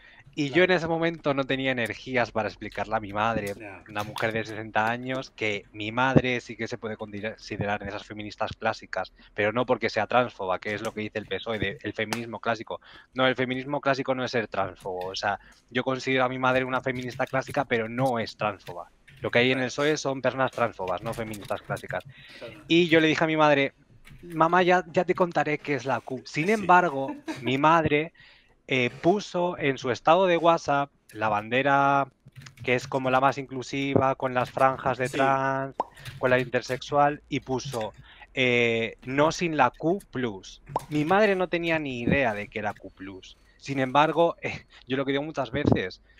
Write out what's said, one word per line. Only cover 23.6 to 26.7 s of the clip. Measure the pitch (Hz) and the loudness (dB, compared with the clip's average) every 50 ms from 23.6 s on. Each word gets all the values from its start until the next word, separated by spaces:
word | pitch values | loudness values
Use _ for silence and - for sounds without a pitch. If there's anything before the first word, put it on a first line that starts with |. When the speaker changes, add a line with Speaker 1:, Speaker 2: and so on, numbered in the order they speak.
| 139 135 - _ _ _ - - - - - - - | 2 0 -2 _ _ _ -20 -20 -20 -20 -20 -20 -16
Speaker 1:
"Mamá, | 175 170 156 160 165 175 180 185 | -10 0 2 2 4 4 4 6
ya, | 170 180 180 175 170 | 6 4 4 2 0
ya | 147 180 175 | 0 0 0
te | 165 175 | 0 2
contaré | - 185 175 175 156 143 147 151 147 | 2 0 0 0 0 0 0 -2 -4
qué | - - 147 | -2 -2 -4
es | 135 117 | -2 -2
la | 135 127 117 | -2 -2 -2
Q". | - - 131 123 - | -4 -6 -8 -10 -10
Sin | - - 151 156 185 | -6 -4 -2 0 2
Speaker 2:
Sí. | |
Speaker 1:
embargo, | 220 220 202 170 | 0 0 4 6